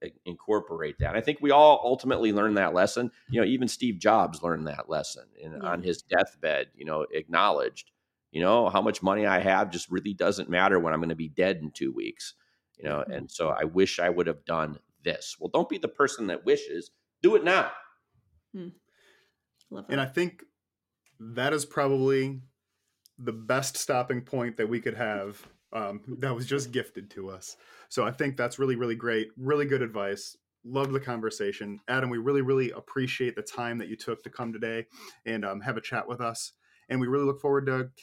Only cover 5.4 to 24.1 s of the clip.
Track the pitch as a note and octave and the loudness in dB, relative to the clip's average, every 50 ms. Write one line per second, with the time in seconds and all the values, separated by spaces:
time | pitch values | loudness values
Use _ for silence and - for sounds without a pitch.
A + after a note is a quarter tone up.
5.4 | - D#2+ D#2 C#2+ C2+ D#2+ F2 F2 F2+ F2+ E2+ - - _ F#2 F2+ G2 - - _ | -14 -14 -12 -8 -4 -4 -4 -2 -2 -2 -4 -4 -4 _ 2 2 2 2 -2 _
6.4 | - D#2+ D2+ C#2 B1+ - _ - C#2+ D#2 D#2 D#2 D2+ - - D#2 D#2 - E2+ E2+ | -2 0 0 0 -2 -4 _ -12 -8 -4 -2 -2 -4 -2 -4 -6 -6 0 2 4
7.4 | G2 G#2 E2+ D2 C2 A1+ - - - _ _ _ _ _ _ _ _ _ _ D#2 | 4 6 4 2 0 -2 -4 -8 -18 _ _ _ _ _ _ _ _ _ _ 0
8.4 | F2 F#2 A2 A#2+ A#2 G2+ F#2 G2 G2 A2 G#2 - - F#2+ G2 G#2+ G#2 G2+ F#2+ F2+ | 4 4 6 6 4 4 4 2 2 2 -2 0 0 0 2 2 2 2 2 4
9.4 | F2+ F#2+ F#2+ F#2+ G#2 G2 E2+ F2 - - F2 F2+ D#2 G2+ G2+ - F2 F2+ G2+ G2 | 4 4 4 4 2 0 -2 -8 -8 -4 -4 -4 -4 -4 -4 0 0 0 0 0
10.4 | E2+ - E2+ F2+ F#2+ G2+ G2 F2+ E2 E2 D#2+ D#2 E2 E2 E2 D#2+ D#2+ D#2 D2 - | -4 -2 2 4 4 6 6 4 4 2 0 0 0 -2 -4 -4 -6 -8 0 2
11.4 | F2+ F#2+ G2 E2+ D#2 D2+ - - - C2+ C2 A1+ G1+ G#1+ - - - - - _ | 2 2 2 0 -4 -10 -8 -6 -6 -4 -4 -6 -8 -8 -10 -12 -14 -16 -16 _
12.4 | _ _ _ _ _ _ _ _ - D2+ D2 D2 C#2+ - C2 C#2+ - - - - | _ _ _ _ _ _ _ _ -6 -4 -2 -2 -4 -4 -6 -8 -10 -10 -6 -4
13.4 | E2 D#2 C2 G1+ D2+ D#2+ E2 F#2 G2 F#2+ - - F2 F2+ F2 F2 F2 E2 D#2+ D2+ | -2 -2 0 0 -2 0 4 4 4 4 2 0 0 0 2 2 0 0 -2 -6
14.4 | _ - E2 D#2+ D#2+ D2+ D2 D2 _ _ _ _ _ - - - - - - - | _ -4 -2 -2 -2 -4 -6 -12 _ _ _ _ _ -4 -4 -4 -6 -12 -14 -10
15.4 | - F2+ - D#3 E3+ - - - D#3+ D#3 - - C#3+ C3 - - A2+ F#2+ F2 - | -10 -2 0 0 0 0 -4 -4 -4 -6 0 0 0 0 0 -2 -4 -4 -4 -2
16.4 | - A2+ D3 C#3+ - - D2 E2+ - - _ _ _ _ _ _ - F3+ A3 G#3 | 2 2 2 2 2 -6 -8 -10 -10 -12 _ _ _ _ _ _ 4 6 6 6
17.4 | - E3+ F#3+ F#3 - - - - - - _ _ _ _ _ _ _ _ _ _ | 4 6 4 4 4 2 -4 -10 -16 -20 _ _ _ _ _ _ _ _ _ _
18.4 | _ _ - G3 F3 F3+ F3 _ _ _ _ _ _ _ _ _ _ _ _ _ | _ _ -14 -12 -12 -12 -14 _ _ _ _ _ _ _ _ _ _ _ _ _
19.4 | _ _ _ _ _ _ - - - - C#3 C#3 C3+ C3 C3 F3 F3+ F3 E3+ - | _ _ _ _ _ _ -16 -16 -8 -4 -2 -2 -2 -2 0 0 0 0 -2 -10
20.4 | - _ _ _ _ _ _ _ _ _ _ _ _ _ _ _ A2 A2+ A2+ A#2 | -20 _ _ _ _ _ _ _ _ _ _ _ _ _ _ _ -16 -10 -4 0
21.4 | B2+ C#3+ D#3 D3+ D3 - - D#3+ C#3+ C3+ C#3 C3+ C3 C3+ C#3 C3+ C3 C3+ C#3 C3 | 2 2 2 0 -2 -4 -2 0 2 2 2 4 4 4 4 2 2 0 -4 -8
22.4 | B2+ - _ _ _ _ _ _ _ _ _ _ _ _ _ - B2+ A#2 A2 A2+ | -14 -18 _ _ _ _ _ _ _ _ _ _ _ _ _ -10 -8 -8 -8 -8
23.4 | A2 A2 B2+ C3+ C3+ C3+ - - - - C#3+ B2 B2 B2+ | -4 -2 -2 0 0 -2 -6 -6 -4 0 0 0 0 0